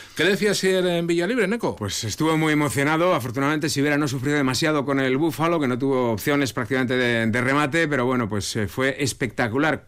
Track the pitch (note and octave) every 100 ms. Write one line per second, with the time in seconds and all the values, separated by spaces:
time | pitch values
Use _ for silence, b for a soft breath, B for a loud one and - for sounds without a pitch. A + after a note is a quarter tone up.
0 | B - E3 G3+ G#3 F#3+ F#3+ F#3 F3+ F3
1 | E3+ E3+ F3 B3+ F#3 A#3 D#3 G#2 G2+ -
2 | A2 - D#3 D#3+ D#3 D3+ D3 - C#3 D#3+
3 | F3 E3 B2 A#2 C#3 D#3 D3 C#3 C#3+ C#3+
4 | D3 C3 B2+ D3 C3 A#2+ D#3 D3+ C3+ C#3
5 | C3 C3 E3 D3 E3 E3+ C3+ B2 C3+ C3
6 | B2+ G#2+ D3 C#3+ C3+ - A2+ C3 B2+ B2+
7 | B2 A#2 A2+ A#2 B2 C#3+ D3 D#3+ D#3+ C#3+
8 | B2 B2+ A2+ G#2 - A#2 G2 - C3+ C3+
9 | C#3 - B2+ - B2 B2 D#3 C3+